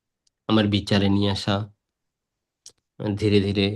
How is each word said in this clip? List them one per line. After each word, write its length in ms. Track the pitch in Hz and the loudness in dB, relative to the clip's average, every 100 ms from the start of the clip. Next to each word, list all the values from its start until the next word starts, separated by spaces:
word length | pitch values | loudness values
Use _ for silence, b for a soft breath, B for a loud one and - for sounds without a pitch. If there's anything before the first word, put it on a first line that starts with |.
| _ _ _ _ - | _ _ _ _ 0
আমার 160 | 110 104 | 2 2
বিচারে 400 | 101 - 101 98 | 0 0 0 2
নিয়ে 220 | 101 101 | 0 0
আসা, 260 | 98 - 101 104 _ _ _ _ _ _ _ _ _ - _ _ - 104 101 | -4 -4 -4 -6 _ _ _ _ _ _ _ _ _ -20 _ _ -8 -4 -2
ধীরে 220 | 107 104 | 2 2
ধীরে 260 | 98 101 101 | 2 0 -2